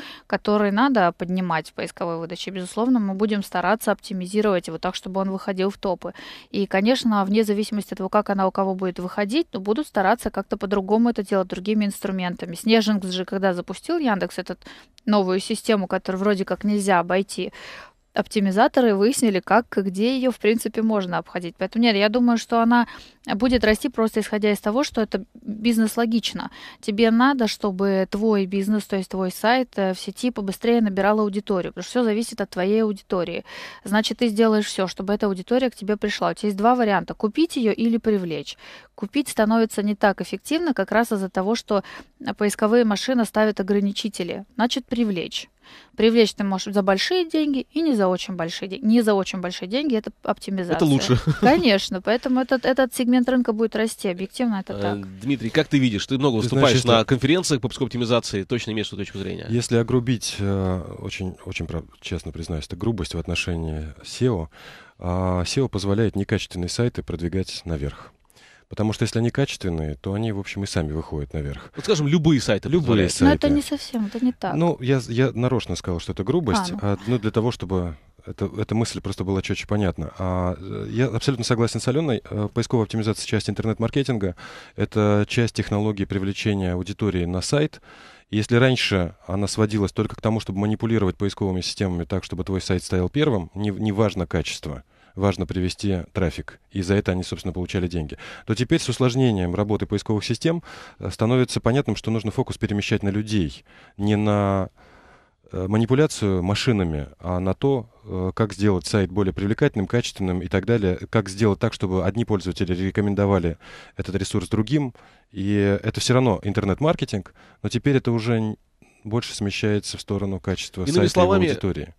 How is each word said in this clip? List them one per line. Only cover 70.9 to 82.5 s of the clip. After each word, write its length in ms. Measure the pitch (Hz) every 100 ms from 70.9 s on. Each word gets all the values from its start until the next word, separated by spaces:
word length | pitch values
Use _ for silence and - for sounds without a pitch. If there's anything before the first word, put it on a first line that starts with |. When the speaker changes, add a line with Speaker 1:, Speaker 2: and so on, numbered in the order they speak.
Speaker 3:
выходят 400 | 78 - 76 71
наверх. 380 | 78 71 69 - -
Speaker 2:
Вот, 80 |
скажем, 240 | - 170 143
любые 320 | 170 151 139
сайты 300 | - 101 110
Speaker 3:
Любые 120 | 175 127 107 90
Speaker 2:
позволяют. 100 | -
Speaker 1:
Но 80 | 277
это 140 | -
Speaker 3:
сайты. 140 | 294 285
Speaker 1:
не 40 |
совсем, 440 | - 285 - 233 202
это 180 | 226
не 80 | 247
так. 220 | - 190 143
Speaker 3:
Ну, 220 | 170 -
я, 220 | 127 135 117
я 220 | 117 131
нарочно 420 | 107 127 123 - 87
сказал, 240 | - 85
что 140 | -
это 100 | 92
грубость, 480 | 98 165 135 92 180
Speaker 1:
А, 20 |
ну. 60 | -
Speaker 3:
а, 160 | 101 98 104
ну, 140 | 123
для 120 | 104
того, 200 | 110 117
чтобы 460 | - 87 92 87 73 _ _ -
это, 240 | - 98 104
эта 160 | 101
мысль 280 | 110 117 -
просто 240 | 101 - 95
была 160 | 95
четче 260 | - 98 -
понятна. 460 | 104 95 80 78 -
А, 380 | 92 92 90 80
э, 300 | 95 104 104
я 180 | 110 131
абсолютно 360 | 113 - 123
согласен 380 | 113 117 117 113
с 60 | -
Аленой. 320 | 135 160 110 -
Э, 180 | 101 104